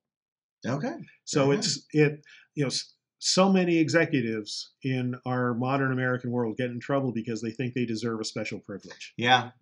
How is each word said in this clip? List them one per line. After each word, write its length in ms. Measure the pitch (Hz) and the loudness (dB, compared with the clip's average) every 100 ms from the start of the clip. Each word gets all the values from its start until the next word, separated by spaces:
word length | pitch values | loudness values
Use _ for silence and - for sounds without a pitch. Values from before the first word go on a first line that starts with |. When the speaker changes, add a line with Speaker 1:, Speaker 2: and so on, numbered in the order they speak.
| _ _ _ _ _ _ 110 | _ _ _ _ _ _ -6
Speaker 1:
Okay. 280 | 147 240 320 - _ | -4 -6 -8 -14 _
Speaker 2:
So 220 | - 151 139 | -4 2 4
Speaker 1:
Very 120 | 143 | 2
Speaker 2:
it's, 180 | 180 - - | 0 -4 -2
Speaker 1:
good. 80 | 151 | 4
Speaker 2:
it, 240 | 147 151 - - _ | 4 2 -14 -20 _
you 80 | 151 | -4
know, 40 | 143 | -2
s-, 260 | - - _ _ - | -4 -10 _ _ -8
so 340 | - 185 196 | 0 4 6
many 240 | 190 175 165 | 6 4 4
executives 920 | 147 165 156 143 113 110 104 - - _ | 4 2 2 0 0 -4 -8 -12 -14 _
in 320 | 135 127 123 127 127 | -4 -2 -2 -4 -2
our 260 | 127 123 | 0 0
modern 400 | 117 127 139 135 | 0 0 0 0
American 380 | 127 127 127 123 | 0 0 -2 -2
world 260 | 120 113 107 | -2 -2 -2
get 140 | 123 | -4
in 100 | 120 | -4
trouble 320 | - 139 131 | -2 0 0
because 300 | 110 120 110 | -4 -4 -6
they 80 | 113 | -6
think 240 | 110 127 | -6 -4
they 100 | 123 | -2
deserve 360 | 117 110 117 110 | -4 -2 -4 -4
a 40 | |
special 360 | 110 113 107 101 | -6 -6 -8 -8
privilege. 520 | - 98 90 - - - | -10 -14 -14 -18 -14 -2
Speaker 1:
Yeah, 320 | 120 127 117 - | 4 4 2 -8